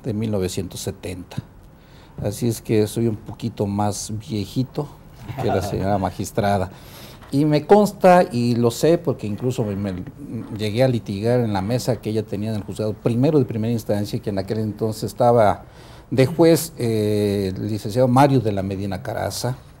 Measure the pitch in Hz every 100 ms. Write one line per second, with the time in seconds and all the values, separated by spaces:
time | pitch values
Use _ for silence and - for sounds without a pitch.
0 | - 104 113 104 92 101 95 - - 87
1 | 87 90 90 - - - - - - -
2 | - - 104 98 120 110 - 110 104 -
3 | 117 107 - - 120 - 101 101 104 98
4 | - 107 - 107 98 131 127 - 143 -
5 | - - - - 104 101 - 95 95 101
6 | 92 - 98 - 101 101 90 - - -
7 | - - - 139 151 151 147 202 202 -
8 | 185 180 - 120 120 117 120 - 156 170
9 | 160 113 107 104 127 127 107 98 101 92
10 | 92 - - 113 - 107 107 107 131 117
11 | - 98 113 123 113 98 95 123 - 113
12 | 107 110 104 101 110 107 95 92 107 -
13 | 123 117 143 156 127 113 110 117 - 104
14 | 101 117 - 98 95 110 110 104 110 107
15 | 107 - 123 120 101 92 - - - -
16 | - 127 131 - 165 160 - - 120 110
17 | 104 104 104 101 95 95 107 107 113 104
18 | 127 127 143 135 110 101 95 95 101 92
19 | - 92 95 - 123 131 -